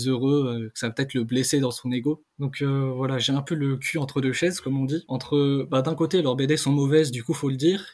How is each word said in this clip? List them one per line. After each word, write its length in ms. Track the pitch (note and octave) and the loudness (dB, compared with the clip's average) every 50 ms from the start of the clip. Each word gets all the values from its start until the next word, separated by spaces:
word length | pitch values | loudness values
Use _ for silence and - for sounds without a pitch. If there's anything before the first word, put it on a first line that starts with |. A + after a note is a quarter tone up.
| A#2+ | 0
heureux, 400 | C3 C3 A#2+ B2+ C3+ C#3+ D3 C#3 | -2 0 0 2 2 2 2 2
euh, 220 | B2 A#2+ A#2 A2+ A2 | 0 -2 -4 -6 -8
que 100 | - - | -8 -6
ça 100 | - A#2 | -6 -4
va 40 | A2 | -4
peut-être 220 | - C#3 C3+ - | -4 -4 -2 -2
le 100 | C3 A#2 | -2 -2
blesser 340 | A2+ B2 B2+ B2+ - - C#3+ | 0 0 0 2 2 2 2
dans 120 | C3+ B2 A#2+ | 2 0 -2
son 180 | - - B2 | -4 -4 -4
ego. 320 | B2 B2+ A#2+ C#3+ D#3 D#3+ _ _ _ - | -4 -2 -2 -2 -2 -4 _ _ _ -6
Donc, 220 | C#3+ C3+ C3+ - C#3+ | -6 -6 -4 -2 -2
euh, 300 | C#3 C#3 C3+ C3+ C3 C3 | 0 0 0 0 -2 -2
voilà, 240 | B2+ C3+ C3 C3+ B2+ | -2 -2 -2 -2 -2
j'ai 140 | A2+ - C3+ | 0 0 0
un 100 | C#3 C#3+ | 0 0
peu 140 | - F3 | -2 -2
le 220 | D#3 C#3+ C#3 C3+ C3 | 0 0 0 0 -2
cul 200 | - - - E3 | -4 -4 -4 -4
entre 220 | C#3+ C#3 - C#3+ | -4 -2 -2 0
deux 140 | B2+ C3 B2 | 0 0 0
chaises, 260 | - E3 F3+ F3+ - | 2 0 0 0 -2
comme 180 | - C#3 C3+ C3+ | -4 -2 -2 0
on 60 | C3+ | 0
dit. 180 | C3 D3 E3 - - | 0 -2 -4 -4 -6
Entre, 580 | - A2+ - - D3 C#3+ C#3+ C#3 C#3 C#3 C3 - | -6 -6 -4 0 2 2 4 4 2 0 0 0
bah, 140 | - C3 B2+ | 0 0 0
d'un 120 | D#3 D#3+ | 0 0
côté, 260 | D3+ E3 D3+ - F#3 D#3+ | 0 0 2 2 2 2
leurs 140 | C3+ B2 | 2 2
B 60 | C3 C3+ | 0 2
D 140 | C3+ D#3 | 2 2
sont 160 | D3+ - C#3 C#3+ | 2 2 2 2
mauvaises, 380 | C#3+ C#3+ C#3 D3 D#3 D#3 C#3 | 2 4 4 6 4 4 4
du 140 | B2 B2 A2+ | 0 -4 -4
coup, 100 | - D#3+ | -4 -4
faut 140 | - - C#3 | -2 -2 -2
le 80 | C3+ | -2
dire, 320 | B2+ C3+ E3 F#3+ F#3+ - - | 2 2 2 2 2 -2 -8